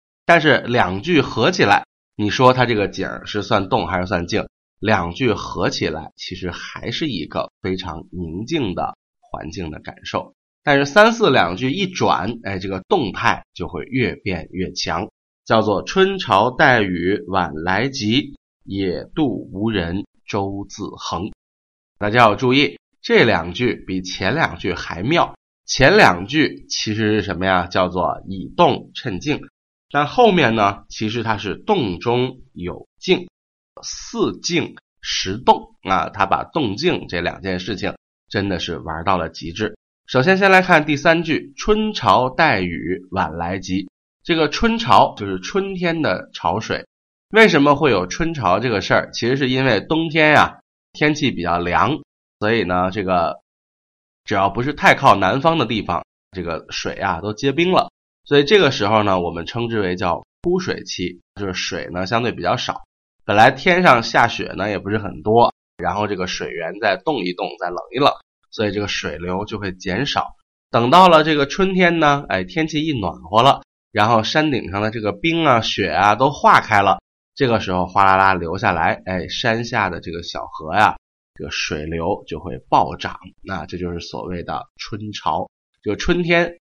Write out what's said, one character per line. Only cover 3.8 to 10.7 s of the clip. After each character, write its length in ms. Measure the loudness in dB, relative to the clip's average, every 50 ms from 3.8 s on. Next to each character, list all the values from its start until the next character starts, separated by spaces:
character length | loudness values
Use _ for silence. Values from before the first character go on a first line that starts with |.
| 0
还 140 | -2 -2 -2
是 60 | -2 -2
算 180 | -2 -4 -2
静？ 220 | -2 -2 -4 -4 -6 _ _ _ _ _ _
两 320 | -2 0 0 0 0 -4
句 220 | -4 -2 0 0 0
合 340 | -2 -6 -8 -4 -4 -2 -2
起 200 | -2 -2 -4 -4
来， 220 | -4 -6 -10 -14 -16
其 180 | -16 -14 -12 -10
实 160 | -8 -8 -8
还 400 | -8 -10 -12 -14 -14 -12 -10 -8
是 160 | -6 -4 -4
一 200 | -4 -6 -6 -8
个 240 | -6 -6 -6 -6 -8 _ _
非 160 | -6 -4 -4
常 300 | -4 -6 -8 -10 -12 -14 -12
宁 340 | -10 -10 -8 -8 -8 -8 -6
静 280 | -4 -4 -4 -2 -4 -4
的 200 | -4 -6 -6 -8 _ _ _ _ _
环 300 | _ _ -14 -12 -12 -10
境 200 | -10 -8 -8 -10
的 80 | -10 -12
感 280 | -14 -16 -18 -16 -10
受。 280 | -8 -6 -6 -6 -8 _ _ _ _ _ _ _
但 140 | 0